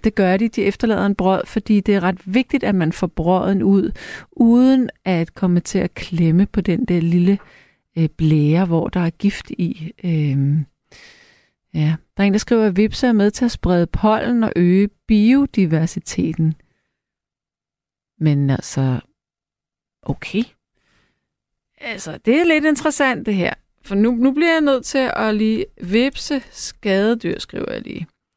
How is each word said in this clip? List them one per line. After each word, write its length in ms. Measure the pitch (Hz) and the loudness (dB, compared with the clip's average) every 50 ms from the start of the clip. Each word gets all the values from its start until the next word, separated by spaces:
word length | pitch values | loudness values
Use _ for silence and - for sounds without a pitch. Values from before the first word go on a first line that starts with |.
| - | -2
det 120 | 226 - | -2 0
gør 220 | - 196 180 185 196 | 2 0 2 2 0
de. 100 | 226 226 | 0 -2
De 160 | - - 202 | -2 -2 -2
efterlader 420 | 196 196 - - 226 220 - 185 | -2 -2 -2 -2 -2 0 0 0
en 100 | 202 202 | -2 -2
brød, 260 | - 180 190 190 - - | 0 0 0 0 0 -2
fordi 340 | - - 226 - - 214 208 | -4 -6 -8 -2 0 0 0
det 160 | 196 - 202 | 2 2 0
er 80 | 202 175 | 0 0
ret 300 | 180 190 185 - 185 185 | -2 -4 -4 -8 -2 0
vigtigt, 300 | 247 262 - - 269 - | 0 0 0 -2 -4 -2
at 120 | 196 202 | 0 0
man 180 | 190 165 156 175 | 0 0 0 -2
får 140 | - - 175 | -2 -4 -6
brøden 560 | - - 160 170 185 185 - 190 196 196 - | -4 -4 0 0 0 0 2 0 0 0 2
ud, 280 | 190 196 196 - - - - - - - - - _ | 2 2 2 2 0 -4 -8 -12 -16 -16 -18 -18 _
uden 580 | _ - 240 226 233 240 254 262 269 262 247 - - _ _ | _ 2 4 4 6 6 6 4 4 4 2 -2 -4 _ _
at 300 | 190 185 170 165 - - | -2 -2 -2 -2 -4 -4
komme 240 | - - 185 175 175 | -4 -2 0 0 0
til 200 | - - - 196 | 0 0 -2 -2
at 140 | - 175 - | -2 -2 -4
klemme 520 | - - - - 165 175 160 160 175 202 | -8 -12 -8 -2 0 2 2 4 4 2
på 160 | - - 208 | 2 0 -4
den 240 | 175 - 170 165 254 | -2 0 -2 -2 0
der 140 | - 175 175 | -2 -2 0
lille, 380 | 165 170 170 180 175 180 196 202 - - - - _ _ _ _ _ _ _ 165 | 0 2 2 2 2 2 2 0 -2 -12 -20 -20 _ _ _ _ _ _ _ -2
øh, 120 | 165 156 | -2 -2
blære, 560 | - _ 160 156 156 156 147 147 156 170 190 | -2 _ 0 2 2 2 2 2 2 2 2
hvor 220 | 180 165 165 - - | 0 0 -2 -2 -2
der 120 | - 180 | -2 -2
er 100 | 175 170 | -2 -2
gift 400 | - - - 202 - - - - | -4 -2 -2 -2 -2 -2 -10 -14
i. 420 | - - 175 165 - - 156 160 - _ - | -8 -6 -4 -6 -6 -8 -12 -16 -16 _ -6
Øhm, 600 | 180 165 156 151 147 135 139 139 139 143 156 147 - _ _ _ _ - - - - - _ _ _ _ _ _ _ _ _ _ _ _ | -4 -2 0 0 0 0 0 0 0 0 -2 -2 -4 _ _ _ _ -20 -20 -20 -20 -20 _ _ _ _ _ _ _ _ _ _ _ _
ja. 220 | 156 151 151 160 156 - _ _ - | -2 -2 -2 -2 -4 -6 _ _ 0
Der 60 | 196 | 0
er 40 | 202 | 2
en, 60 | 190 | 2
der 60 | 220 | 0
skriver, 260 | - - 240 226 220 | 0 2 2 2 2
at 80 | 214 180 | 2 2
hvepse 340 | 185 214 214 - - - 247 | 2 0 0 0 0 0 2
er 40 | 233 | 2
med 180 | 214 202 208 | 4 2 2
til 140 | 214 - 254 | 0 0 -2
at 60 | 240 | -2
sprede 360 | - - - - 180 175 170 170 | -2 -2 -2 0 2 2 2 0
pollen 560 | - - - 214 220 220 - - 247 240 226 | -2 0 0 2 2 2 0 -2 0 0 0
og 80 | 214 - | 0 0
øge 320 | - 180 175 180 190 202 202 - _ _ - | 2 2 4 4 2 2 0 -2 _ _ 0
biodiversiteten. 1500 | 220 214 208 226 254 277 277 277 - - 190 165 156 156 160 170 - - - - - - - 165 156 - 160 160 160 - _ _ _ _ _ _ _ _ _ _ _ _ _ _ _ _ _ _ _ _ _ _ _ _ _ _ _ _ _ _ _ _ | 2 4 4 4 4 4 2 0 0 0 0 2 2 0 0 -2 -4 -8 -10 -8 -6 -4 -2 -4 -2 0 0 -2 -2 -4 _ _ _ _ _ _ _ _ _ _ _ _ _ _ _ _ _ _ _ _ _ _ _ _ _ _ _ _ _ _ _ _
Men 300 | 156 151 147 143 143 139 | 0 0 2 2 2 0
altså, 500 | 135 - - - - - 135 131 127 - - _ _ _ _ _ _ _ _ _ _ _ _ _ _ _ _ _ _ _ _ | 0 -2 -4 -6 -4 -2 -2 0 -2 -4 -6 _ _ _ _ _ _ _ _ _ _ _ _ _ _ _ _ _ _ _ _
okay. 400 | - - - - - - 196 240 - _ _ _ _ _ _ _ _ _ _ _ _ _ _ _ _ _ _ _ _ _ _ _ _ _ _ | -8 -8 -8 -8 -8 -4 -4 -6 -6 _ _ _ _ _ _ _ _ _ _ _ _ _ _ _ _ _ _ _ _ _ _ _ _ _ _
Altså, 400 | 302 240 220 185 - 165 151 - - | -14 -12 -12 -10 -10 -12 -12 -6 0
det 140 | - 240 302 | 2 2 2
er 40 | 349 | 4
lidt 220 | 339 320 302 294 | 2 2 2 2
interessant, 600 | 311 302 - - 311 285 - 285 269 247 - - | 0 0 0 -2 -4 -2 0 0 0 0 -2 -4
det 100 | - 208 | -4 -2
her. 180 | 190 175 - - - _ _ _ _ | 0 0 -2 -4 -6 _ _ _ _
For 140 | _ - 202 | _ -4 0
nu, 160 | 196 214 226 | 2 2 2
nu 200 | 254 233 240 269 269 | 2 2 2 2 2
bliver 180 | 294 330 339 | 2 0 2
jeg 100 | 330 320 | 2 2
nødt 240 | 302 285 277 254 247 | 2 2 0 0 -2
til 240 | - - 277 262 247 - | -4 -2 -2 -2 -2 -2
at 200 | - 220 220 214 | -2 -2 -2 0
lige 300 | 208 220 220 220 220 - - - _ | 0 0 0 0 -2 -4 -8 -10 _
hvepse 600 | - 175 190 226 247 277 269 - - - 294 269 - - | -10 -2 0 0 0 0 -2 -6 -6 -4 -4 -6 -6 -8
skadedyr, 880 | - - - - - - - 214 190 196 202 214 240 233 - 170 - - | -16 -14 -14 -14 -14 -8 -4 0 0 2 2 0 0 -2 -2 -6 -6 -6
skriver 320 | - - - - - - - | -10 -12 -10 -10 -8 -8 -8
jeg 80 | 53 | -10
lige. 260 | - - - - 165 - _ _ _ _ _ | -10 -12 -12 -12 -12 -14 _ _ _ _ _